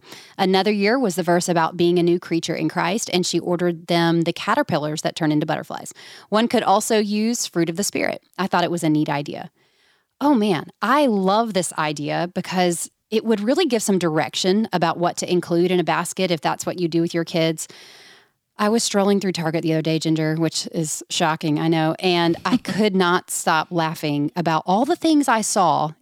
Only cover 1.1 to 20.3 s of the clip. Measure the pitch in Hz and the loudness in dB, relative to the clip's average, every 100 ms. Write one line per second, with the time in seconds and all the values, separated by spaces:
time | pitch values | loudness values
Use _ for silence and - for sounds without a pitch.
1.1 | 175 175 175 175 170 160 175 175 175 175 | 0 0 2 2 0 0 2 2 2 2
2.1 | 175 - 170 - 165 156 175 165 208 - | 0 0 -4 -4 -4 -4 -2 -2 -2 -2
3.1 | 180 175 170 - 175 180 165 175 170 170 | -2 0 -2 -2 -2 -2 -4 -2 0 2
4.1 | 170 165 170 - 240 294 165 151 156 165 | 2 0 -4 -2 -2 0 -2 -2 -4 -6
5.1 | - 156 151 156 147 - - - - - | -2 0 0 0 -4 -6 -12 -14 -18 -20
6.1 | - - 208 233 240 220 196 - 220 208 | -20 -2 0 2 2 2 2 2 0 0
7.1 | 208 220 240 - 175 165 170 208 - - | 0 -2 -2 -4 -2 -2 -2 -4 -4 -4
8.1 | - _ - 185 185 170 170 165 151 156 | -6 _ -6 -2 0 0 0 0 0 0
9.1 | 143 147 - - _ _ _ _ _ _ | -4 -6 -10 -14 _ _ _ _ _ _
10.1 | - 285 269 208 170 - - 208 277 285 | -2 2 4 4 0 -2 -4 0 4 4
11.1 | 202 185 208 233 190 170 - 156 151 147 | 2 2 2 2 0 -2 -2 -4 -4 -4
12.1 | 151 175 185 - 185 180 170 - _ _ | -2 -4 -6 -4 0 2 0 -6 _ _
13.1 | 220 220 214 208 294 349 226 - 190 175 | -2 0 0 2 2 2 0 2 2 2
14.1 | 156 127 - 190 202 220 180 170 160 175 | 0 0 0 0 2 0 0 0 0 -2
15.1 | - - 180 - 170 180 185 165 156 175 | -2 -2 -2 0 2 2 2 0 0 -2
16.1 | - 185 165 165 156 - 160 175 165 170 | -2 -2 0 -2 -4 -6 -4 -2 0 0
17.1 | 170 165 175 165 160 - - - - - | -2 -2 0 0 -2 -8 -16 -20 -20 -20
18.1 | - _ _ _ - 208 226 - 208 202 | -20 _ _ _ -4 0 0 0 0 2
19.1 | 202 190 170 165 160 151 160 156 160 160 | 2 0 -2 -2 -2 0 0 0 0 0
20.1 | 160 156 | 0 0